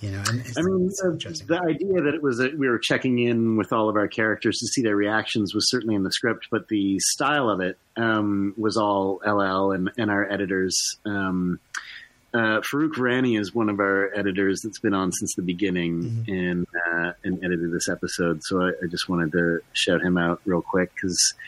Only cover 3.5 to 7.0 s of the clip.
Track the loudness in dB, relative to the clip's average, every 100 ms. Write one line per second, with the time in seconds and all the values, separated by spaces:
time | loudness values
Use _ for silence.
3.5 | 2 2 2 2 2 0 0 0 2 0
4.5 | -2 -2 0 2 2 2 0 0 -2 0
5.5 | 0 0 0 0 0 0 0 -2 -2 -2
6.5 | -4 -2 0 2 2